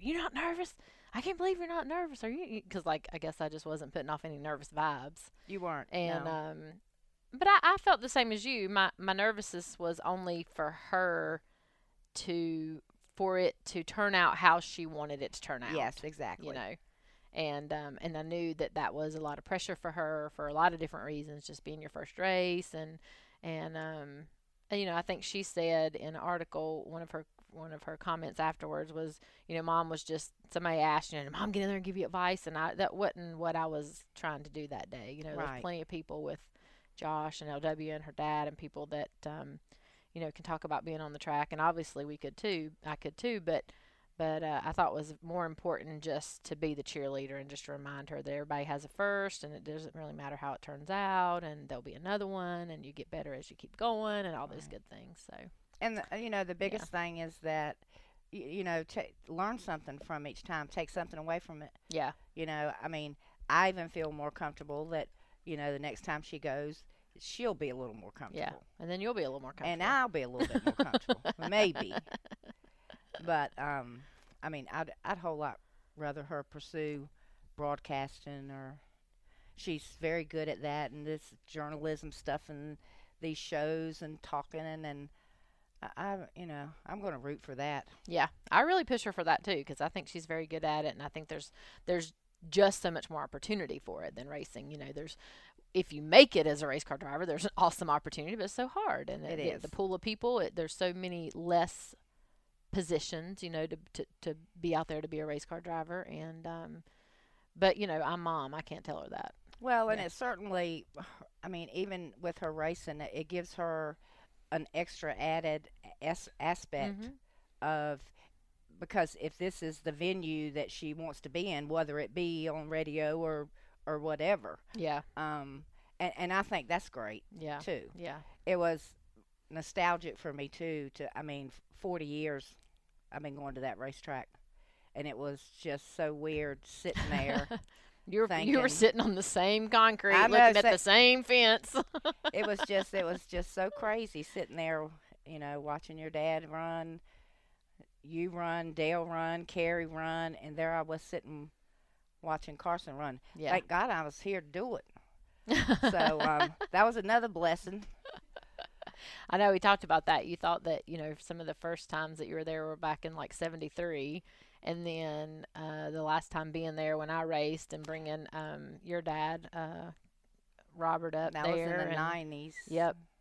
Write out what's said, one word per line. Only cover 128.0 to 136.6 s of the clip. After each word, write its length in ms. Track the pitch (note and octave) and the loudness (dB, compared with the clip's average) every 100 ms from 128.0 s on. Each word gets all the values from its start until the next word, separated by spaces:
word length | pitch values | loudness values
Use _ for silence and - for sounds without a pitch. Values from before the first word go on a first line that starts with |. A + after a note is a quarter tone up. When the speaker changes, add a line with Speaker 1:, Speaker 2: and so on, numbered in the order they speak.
| E3+ D3 - - - | -10 -10 -14 -8 0
Speaker 2:
It 100 | F3+ | 4
was 380 | E3+ E3 - - - - _ _ _ | 4 2 -6 -20 -20 -20 _ _ _
nostalgic 680 | D#3 D3+ - F3 E3+ E3 G#2 | -10 -6 2 4 2 -2 -8
for 140 | E3 | -8
me, 140 | C#3+ C#3 | -6 -8
too, 420 | - E3 D#3 C#3 | -6 -4 -4 -6
to, 240 | - C#3+ - | -10 -10 -8
I 40 | |
mean, 260 | D3+ C#3+ C3+ | -8 -8 -10
f-, 120 | - - - | -14 -20 -8
forty 240 | F#3+ F3 D3 | -4 -4 -4
years 480 | D3 D#3 C#3 - - _ _ _ _ _ | -4 -4 -4 -8 -20 _ _ _ _ _
I've 120 | C#3+ | -10
been 120 | D3 | -10
going 220 | C#3 C#3+ C3+ | -8 -8 -6
to 60 | |
that 160 | C3 G2+ | -6 -4
racetrack, 500 | C3+ C3 - C3+ - - - - - _ _ | -8 -8 -8 -8 -8 -18 -20 -20 -20 _ _
and 140 | - D3 | -8 -6
it 100 | A#2 | -4
was 240 | C#3+ C#3 - - | -6 -6 -12 -10
just 360 | E3 C#3+ - - | -6 -6 -6 -2
so 160 | D#3 | -2
weird 460 | D3+ D#3 D3+ D3 C#3 | -2 -2 -2 -2 -6